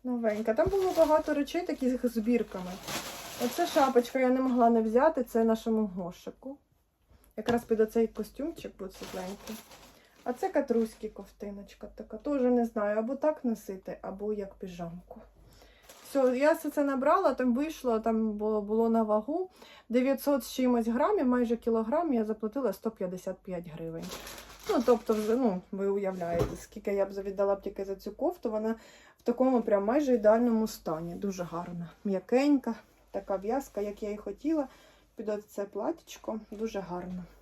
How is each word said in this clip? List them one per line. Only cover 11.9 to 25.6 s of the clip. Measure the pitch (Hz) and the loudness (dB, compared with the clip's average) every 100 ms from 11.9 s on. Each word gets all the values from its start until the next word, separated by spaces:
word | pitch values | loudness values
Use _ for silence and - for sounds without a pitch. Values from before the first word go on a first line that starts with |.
| - | -16
така. | 226 220 | -14 -8
Теж | 294 285 | -2 2
не | 247 247 233 | 4 4 2
знаю, | 226 208 208 | 0 0 0
або | 226 269 | -2 0
так | 311 311 247 | 0 0 -4
носити, | 220 - 190 - - | -4 -8 -12 -12 -12
або | 190 196 208 | -10 -8 -6
як | 208 196 - | -4 -6 -10
піжамку. | 190 175 170 175 - 220 - _ - - - _ - - - 277 | -14 -10 -10 -12 -16 -20 -20 _ -20 -20 -20 _ -20 -20 -4 2
Все, | 254 254 | 4 6
я | 294 | 4
все | 320 302 | 4 0
це | 302 | 0
набрала, | 277 269 285 359 339 | 0 2 4 6 4
там | 254 254 | 2 2
вийшло, | 233 302 - 254 220 | 2 -2 -4 -2 0
там | 226 220 220 | 2 0 0
було, | 208 214 214 | -2 -2 -2
було | 202 220 226 | 0 2 4
на | 226 | 4
вагу | 214 214 214 330 370 - - - _ | 4 0 0 -4 -4 -10 -20 -20 _
дев'ятсот | 233 254 269 277 277 | 2 2 0 0 0
з | - | -2
чимось | - 254 240 226 | 0 2 2 0
грамів, | 233 320 415 254 | 0 2 2 2
майже | 247 233 233 | 2 2 0
кілограм, | - 226 226 302 339 | 0 0 2 0 2
я | 240 214 | 0 0
заплатила | 214 214 269 247 | -4 -4 -2 -2
сто | 190 226 | -2 -8
п'ятдесят | 220 185 185 190 180 | -6 -6 -6 -8 -10
п'ять | - 175 175 | -10 -10 -10
гривень. | 156 165 160 180 - - - - - - | -12 -10 -10 -12 -12 -14 -16 -18 -14 -2
Ну, | 339 233 | 2 4
тобто, | 233 - | 4 4
вже, | 214 214 233 | 0 2 2
ну, | 247 180 | 2 0